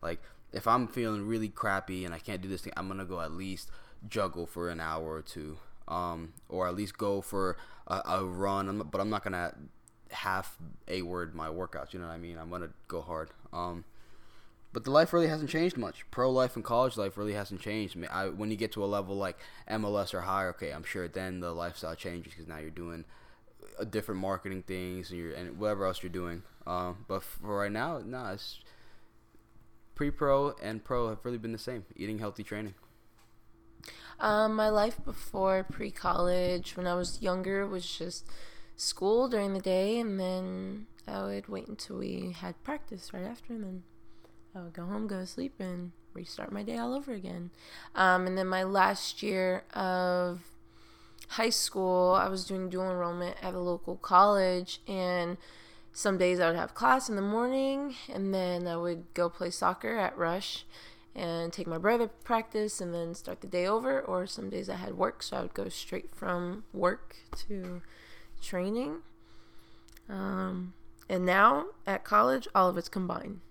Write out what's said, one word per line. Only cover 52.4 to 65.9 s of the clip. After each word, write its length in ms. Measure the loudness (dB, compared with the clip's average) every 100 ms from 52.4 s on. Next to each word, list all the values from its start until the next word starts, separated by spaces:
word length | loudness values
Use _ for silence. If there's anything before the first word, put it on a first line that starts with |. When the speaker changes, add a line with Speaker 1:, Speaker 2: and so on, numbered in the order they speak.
| -2
Speaker 2:
doing 240 | -4 -2
dual 200 | 0 0
enrollment 480 | 0 0 0 -4 -4
at 120 | -4
a 60 | -2
local 380 | 0 0 -2 -6
college, 840 | 8 10 10 10 6 4 0 -8 -4
and 500 | 0 2 2 2 -2 -10 -20 -20 -20 -16
some 260 | 0 2 6
days 220 | 6 8
I 80 | 6
would 80 | 4
have 180 | 0
class 360 | 2 6 6 4
in 60 | 0
the 60 |
morning, 760 | 2 2 4 4 2 2 -2 -6 -8
and 220 | -2 0
then 340 | 2 2 0 0
I 100 | 0
would 360 | 0 -2 -4
go 160 | 2 2
play 200 | 2 -4
soccer 480 | 2 2 2 0 2
at 200 | 0 2
Rush 480 | 0 2 -2 -8 -10 -16 -18 -20 -16 -6
and 380 | -2 0 -2
take 140 | -2 -4
my 100 | 2
brother 300 | 4 4 2
to 60 | -2 0
practice 560 | 0 2 -2 -2 -2
and 120 | -4
then 220 | -2 -4 -6
start 240 | -8 -10
the 80 | -2
day 180 | 0 4
over, 360 | 2 2 0
or 260 | 0 -2 -2
some 220 | -6 -4
days 200 | -4 -4
I 60 | -6
had 220 | -6 2
work, 260 | 0 0
so 140 | -4 -2
I 40 |
would 100 | -2
go 160 | -4 -4
straight 440 | -6 -6